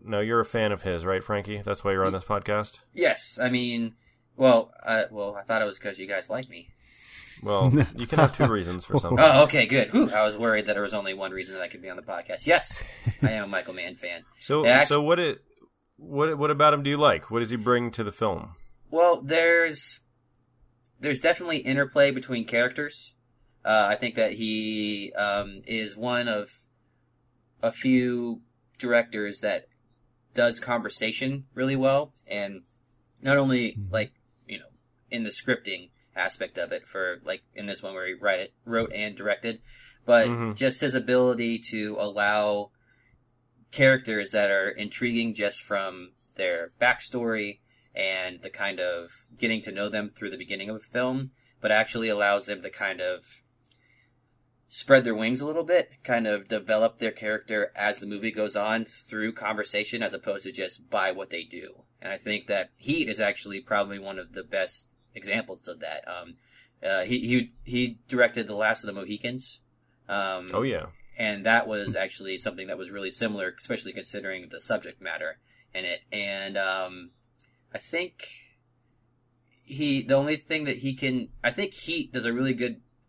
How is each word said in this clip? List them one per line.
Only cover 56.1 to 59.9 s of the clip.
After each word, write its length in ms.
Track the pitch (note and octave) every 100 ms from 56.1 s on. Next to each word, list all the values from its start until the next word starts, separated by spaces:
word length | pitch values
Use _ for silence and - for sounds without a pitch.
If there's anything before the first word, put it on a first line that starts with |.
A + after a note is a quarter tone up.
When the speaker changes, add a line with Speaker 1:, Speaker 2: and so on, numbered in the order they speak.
| A#2 A2
Speaker 2:
of 220 | G#2 G2
develop 500 | G#2+ F#2+ G#2+ A2+ -
their 140 | A2+
character 600 | - G#2+ G#2+ - A2 G2+ -
as 240 | G#2 G2+
the 60 | G2+
movie 260 | G2+ A2+
goes 240 | G#2+ G#2+ G2+
on 300 | G#2 A2+ A2
through 480 | - - A2 A2
conversation 680 | A2+ G#2+ G#2+ G#2 G#2 G#2